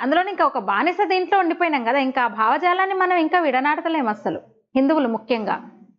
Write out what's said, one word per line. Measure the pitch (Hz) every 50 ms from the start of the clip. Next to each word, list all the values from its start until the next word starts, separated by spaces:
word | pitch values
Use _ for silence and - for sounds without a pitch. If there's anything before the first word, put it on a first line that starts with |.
అందులోనే | - 262 311 349 370 403
ఇంకా | 381 311 330
ఒక | 277 -
బానిస | 240 196 208 196 208 277 349 349 370 415
దీంట్లో | 320 381 370 370 311 403 392
ఉండిపోయినాం | 370 320 339 349 349 330 302 262 233
కదా, | 226 254 285
ఇంకా | 262 262 262 269 247
ఆ |
భావజాలాన్ని | 233 208 214 220 226 269 311 349 349 349 370 381 381 392
మనం | 381 370 359 359
ఇంకా | 349 320 320 359 359
విడనాడతలేం | 330 285 254 254 269 294 311 320 - 330 - 208 240
అసలు | 220 214 - - 196 156 - - _ _ _ _ _ -
హిందువులు | 262 269 277 320 311 269
ముఖ్యంగా. | 226 226 214 - - 254 220 208 190 180 - - - - - - _ _